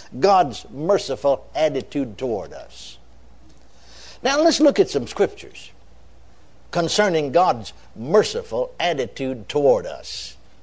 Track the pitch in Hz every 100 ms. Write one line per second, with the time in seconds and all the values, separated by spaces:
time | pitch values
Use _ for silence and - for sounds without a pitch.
0 | - 127 180 190 151 107 - 127 160 202
1 | - 127 143 131 - 143 156 139 - 143
2 | 127 98 127 104 80 73 - - - -
3 | - - - - - - - - - -
4 | - - 269 285 330 - 294 269 180 135
5 | 120 - 196 - - - - - - -
6 | - - - - - - - 170 165 -
7 | 208 165 143 151 180 123 101 - - -
8 | 123 202 - 107 - 113 - - 175 147
9 | 120 - 135 127 101 147 143 110 82 67
10 | - - - - - -